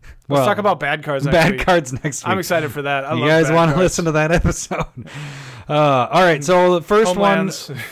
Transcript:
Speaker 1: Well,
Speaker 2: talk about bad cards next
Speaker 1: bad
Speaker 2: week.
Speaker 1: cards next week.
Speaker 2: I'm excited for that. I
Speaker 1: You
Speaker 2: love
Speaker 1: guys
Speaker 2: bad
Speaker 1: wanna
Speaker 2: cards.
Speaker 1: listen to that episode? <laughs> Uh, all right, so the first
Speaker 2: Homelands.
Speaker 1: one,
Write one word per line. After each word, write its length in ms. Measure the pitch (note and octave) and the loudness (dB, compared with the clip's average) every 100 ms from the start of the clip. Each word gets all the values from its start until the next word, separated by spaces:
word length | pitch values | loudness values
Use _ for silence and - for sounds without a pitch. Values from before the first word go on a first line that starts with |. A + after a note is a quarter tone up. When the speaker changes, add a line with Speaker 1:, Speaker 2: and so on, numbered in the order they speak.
| - - - | -20 -20 -2
Speaker 1:
Well, 160 | C#3+ F#3+ | 0 2
Speaker 2:
talk 140 | G3+ | 0
about 200 | G3+ E3+ | 0 0
bad 240 | C#3+ D3+ | -2 -4
cards 220 | D3 C#3 C#3 | -4 -4 0
next 80 | E3 | 2
Speaker 1:
bad 160 | D#3+ | 2
Speaker 2:
week. 120 | C3 - | 2 2
Speaker 1:
cards 260 | F3 B2+ | 2 0
next 320 | C3 D3+ - | -6 -8 -6
week. 60 | E3+ | -4
Speaker 2:
I'm 80 | F#3 | -4
excited 320 | F3 E3+ D3+ | -2 -2 -2
for 120 | D3 | -6
that. 200 | C#3 C#3 | -4 -4
I 100 | C3+ C#3 | -2 -2
Speaker 1:
You 40 | |
Speaker 2:
love 60 | C#3+ | 2
Speaker 1:
guys 180 | D#3+ D#3 | 2 4
Speaker 2:
bad 80 | E3 | 4
Speaker 1:
wanna 160 | E3 | 2
Speaker 2:
cards. 100 | D3 | 2
Speaker 1:
listen 220 | F3 - E3 | 0 0 -2
to 60 | |
that 180 | D3+ D#3 | 0 0
episode? 540 | E3+ - - - - - B2 | 2 0 -4 -8 -8 -8 -12
<laughs> 0 | - C#3+ D3 C#3 C3 - - | -16 -14 -14 -16 -18 -16 -4
Uh, 380 | D3 D3 C3 A#2 | 2 2 2 2
all 140 | D#3 | 4
right, 200 | F3+ D3 | 4 2
so 360 | C#3+ F3+ F3+ F3 | 2 4 4 2
the 20 | |
first 280 | - G#3 G3 | 2 2 2
Speaker 2:
Homelands. 560 | F#3 G3+ F#3+ F#3+ - - | 2 2 2 -2 -6 -12
Speaker 1:
one, 80 | B2 A2+ | -14 -14